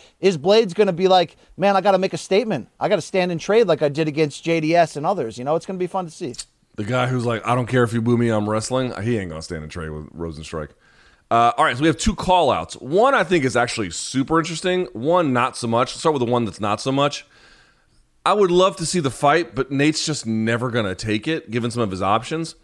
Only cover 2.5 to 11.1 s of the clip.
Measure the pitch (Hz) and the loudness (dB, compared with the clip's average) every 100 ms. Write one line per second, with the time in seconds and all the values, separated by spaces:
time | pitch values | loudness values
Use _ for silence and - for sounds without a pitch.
2.5 | 151 - - 151 190 - 190 180 165 - | -2 -6 -6 0 0 0 -2 0 -2 0
3.5 | 220 208 156 151 143 156 147 151 - 165 | 2 4 2 0 0 -2 0 -2 -2 -2
4.5 | 165 156 170 160 143 160 196 117 110 127 | -2 2 2 2 0 -2 -2 -4 -6 -2
5.5 | 160 - 185 180 190 175 - 156 113 - | -2 -2 -6 -4 -4 -8 -8 -10 -10 -14
6.5 | _ _ - 101 127 127 127 117 110 107 | _ _ -10 -4 0 0 0 -2 -2 0
7.5 | 123 113 127 117 117 113 117 117 107 104 | 0 2 2 2 2 2 2 2 2 0
8.5 | 107 107 127 127 92 107 113 92 80 80 | -2 -2 -2 -2 -4 -2 -2 -4 -8 -10
9.5 | 82 78 90 78 76 76 - 82 76 78 | -10 -10 -10 -10 -10 -12 -10 -10 -10 -10
10.5 | 80 76 _ _ _ _ | -10 -10 _ _ _ _